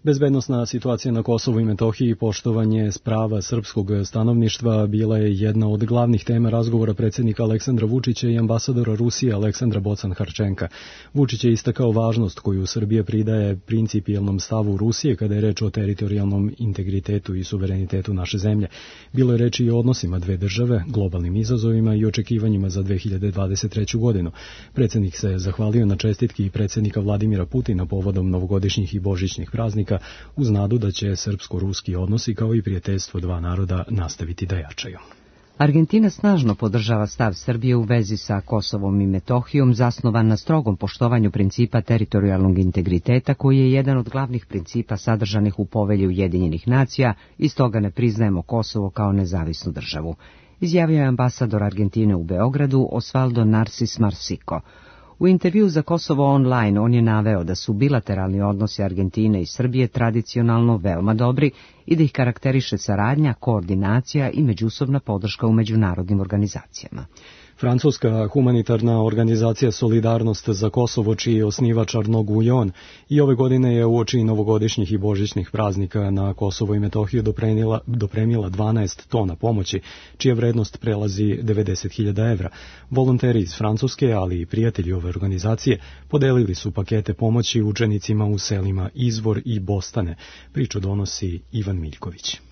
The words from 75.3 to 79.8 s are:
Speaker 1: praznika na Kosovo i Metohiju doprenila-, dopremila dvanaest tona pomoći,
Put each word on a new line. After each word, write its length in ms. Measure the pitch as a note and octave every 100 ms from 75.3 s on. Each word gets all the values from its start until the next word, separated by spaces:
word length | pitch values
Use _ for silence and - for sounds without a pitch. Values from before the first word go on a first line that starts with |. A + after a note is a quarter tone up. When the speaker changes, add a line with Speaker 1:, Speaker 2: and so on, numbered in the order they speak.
| G#2 F2
Speaker 1:
praznika 600 | A2 G#2 F#2+ F#2+ G#2+ G2+
na 220 | G2 G2
Kosovo 420 | F#2+ G2+ - G#2 G#2
i 40 |
Metohiju 440 | G#2 A2 G#2 B2
doprenila-, 560 | G#2+ - A2 A2 A2 A2 -
dopremila 640 | A#2 G#2 A2 A2 A#2 F#2+
dvanaest 580 | F#2 G#2+ A2+ G2 - -
tona 260 | A#2 F#2+ E2
pomoći, 460 | A2+ A2 F#2 F#2+